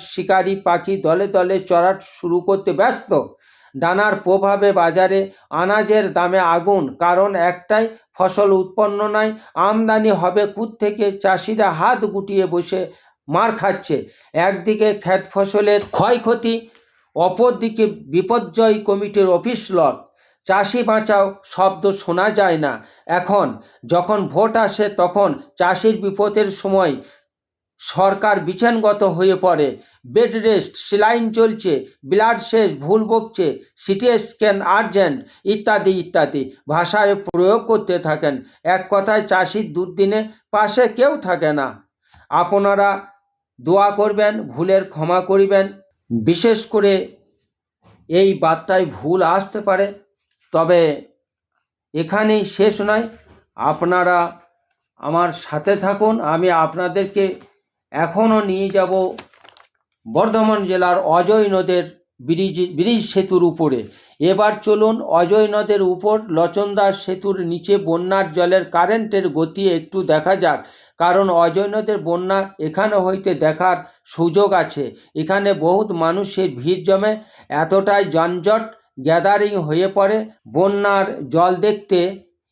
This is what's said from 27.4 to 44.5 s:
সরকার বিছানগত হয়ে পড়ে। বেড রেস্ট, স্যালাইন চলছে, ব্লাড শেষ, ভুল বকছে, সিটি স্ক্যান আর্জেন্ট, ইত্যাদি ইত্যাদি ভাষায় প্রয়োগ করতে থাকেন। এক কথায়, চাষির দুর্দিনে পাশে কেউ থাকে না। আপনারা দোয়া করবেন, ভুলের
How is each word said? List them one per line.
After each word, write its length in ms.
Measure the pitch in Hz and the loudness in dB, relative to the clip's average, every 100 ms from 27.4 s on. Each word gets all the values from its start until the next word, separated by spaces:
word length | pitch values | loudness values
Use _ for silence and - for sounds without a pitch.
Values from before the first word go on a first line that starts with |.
| _ _ _ _ | _ _ _ _
সরকার 560 | - 180 196 196 214 196 | -8 0 0 2 0 0
বিছানগত 640 | 160 185 233 226 208 202 | -2 0 0 2 0 2
হয়ে 340 | 196 165 190 185 | 0 2 2 2
পড়ে। 320 | 185 151 139 - _ _ 127 | 2 2 0 -4 _ _ -2
বেড 260 | 202 240 220 | 0 2 0
রেস্ট, 280 | 220 196 - - | 0 0 -2 -12
স্যালাইন 480 | - 202 214 240 226 | -4 0 2 0 -2
চলছে, 400 | 226 226 220 185 131 - _ | 2 0 0 -2 -4 -6 _
ব্লাড 340 | 135 202 226 214 - | -2 2 2 0 -2
শেষ, 180 | 226 196 139 | 0 0 -2
ভুল 160 | 151 220 | 0 0
বকছে, 420 | 220 226 220 - 156 - - - | 2 -2 -2 -2 -2 -4 -12 -12
সিটি 320 | - 196 247 220 | -4 0 2 0
স্ক্যান 400 | - - 214 196 - 202 | -2 -2 0 0 0 0
আর্জেন্ট, 420 | 196 196 175 131 - _ | 2 0 0 -2 -10 _
ইত্যাদি 480 | 196 214 220 202 190 185 | -4 -2 0 2 2 0
ইত্যাদি 400 | 160 175 143 143 131 - 143 | 0 0 0 -2 -8 -10 -4
ভাষায় 460 | 160 170 208 202 202 196 | -2 0 2 2 0 -2
প্রয়োগ 340 | 175 185 233 233 | 0 2 2 2
করতে 300 | 214 208 175 | 0 0 -4
থাকেন। 360 | 156 147 151 131 - _ | -2 -2 -2 -4 -10 _
এক 180 | 160 185 180 | -2 -2 0
কথায়, 320 | 196 202 214 208 | 0 2 0 0
চাষির 400 | 185 180 214 170 | 0 0 -4 -6
দুর্দিনে 480 | 165 185 196 196 214 220 - - | -6 -6 0 0 0 -4 -12 -4
পাশে 340 | 208 208 247 233 | -2 0 2 0
কেউ 240 | 233 277 302 | 2 0 0
থাকে 280 | 185 160 156 | -4 -2 0
না। 140 | 147 127 107 _ _ _ _ - | -2 -4 -8 _ _ _ _ -4
আপনারা 580 | 160 - 202 202 202 202 196 - _ _ _ _ _ | -2 2 2 2 2 2 0 -8 _ _ _ _ _
দোয়া 300 | 135 196 202 | 0 2 2
করবেন, 440 | 202 208 202 208 220 | 2 0 2 0 0
ভুলের 400 | 147 | -8